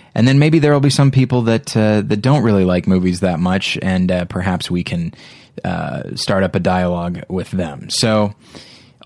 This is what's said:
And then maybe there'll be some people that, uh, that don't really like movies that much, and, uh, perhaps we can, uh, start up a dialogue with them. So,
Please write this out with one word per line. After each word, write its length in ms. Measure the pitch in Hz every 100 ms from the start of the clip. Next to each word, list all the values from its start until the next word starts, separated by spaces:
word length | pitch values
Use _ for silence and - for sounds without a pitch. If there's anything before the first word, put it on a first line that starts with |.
| - -
And 100 | 117
then 140 | 135
maybe 200 | 151 160
there'll 200 | 147 147
be 100 | 139
some 220 | 131 139
people 320 | 135 127 123
that, 320 | 113 113 - 113
uh, 260 | 107 107
that 200 | 101 104
don't 220 | 123 147
really 220 | 113 101 92
like 220 | 90 87
movies 320 | 92 92 87
that 200 | 92 85
much, 380 | 90 95 - -
and, 280 | 95 92 90
uh, 160 | 90 87
perhaps 460 | - 90 87 -
we 120 | 87
can, 300 | 87 87 85 - - - _ - -
uh, 500 | 87 78 65 - -
start 280 | - 98
up 120 | 95 95
a 40 |
dialogue 640 | 90 92 90 87 85 87 -
with 240 | 92 82
them. 380 | 92 85 69 -
So, 440 | - 113 107 104 104 - - - - - _